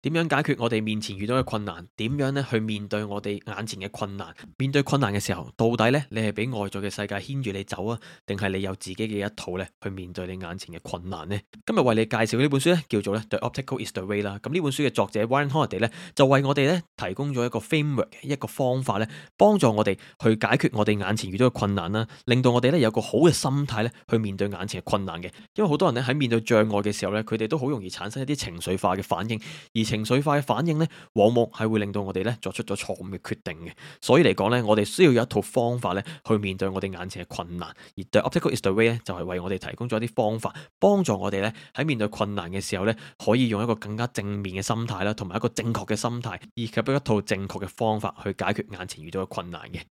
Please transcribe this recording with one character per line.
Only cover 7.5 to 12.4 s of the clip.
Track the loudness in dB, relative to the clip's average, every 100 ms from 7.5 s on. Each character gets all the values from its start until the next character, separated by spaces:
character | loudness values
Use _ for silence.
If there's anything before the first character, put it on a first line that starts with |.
你 | -6 -6
走 | -6 -4
啊， | -6 -10 -20 -8
定 | -2
係 | 0
你 | 0
有 | -4 -6
自 | -10
己 | -6
嘅 | -4 -2 -4
一 | -6
套 | -8 -6
呢 | -6 _
去 | -10
面 | -10 -10
對 | -10 -8
你 | -8
眼 | -10 -12
前 | -12
嘅 | -16
困 | -10 -10 -8
難 | -10 -6
呢？ | -8 _ -14 -2
今 | 2
日 |
為 | 4 4
你 | 2
介 | 0
紹 | 0
嘅 | 2